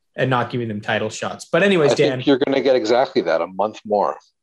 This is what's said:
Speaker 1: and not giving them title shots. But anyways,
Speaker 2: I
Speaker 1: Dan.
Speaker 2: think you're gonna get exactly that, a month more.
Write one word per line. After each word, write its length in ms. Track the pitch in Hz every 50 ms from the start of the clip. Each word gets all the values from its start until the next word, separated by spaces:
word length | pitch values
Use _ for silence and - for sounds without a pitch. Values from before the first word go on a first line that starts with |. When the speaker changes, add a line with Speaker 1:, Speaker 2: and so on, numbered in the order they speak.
| _ _ -
Speaker 1:
and 140 | - 131 131
not 200 | 131 123 117 113
giving 180 | - 123 120 113
them 120 | 107 104
title 300 | 104 - 110 107 107 110
shots. 340 | - - 120 98 98 - -
But 180 | - - 170
anyways, 300 | 190 202 196 175 151 135
Speaker 2:
I 20 | 123
Speaker 1:
Dan. 240 | 151 147 143 131 127
Speaker 2:
think 80 | 123
you're 120 | 147 139 -
gonna 240 | - 135 135 139
get 140 | - 139 131
exactly 460 | 127 113 107 120 120 135 131 - 120
that, 200 | 90 82 80 80
a 40 | 85
month 340 | 87 95 92 101 107 107 - -
more. 320 | 107 104 101 95 69 - - _ _ _ _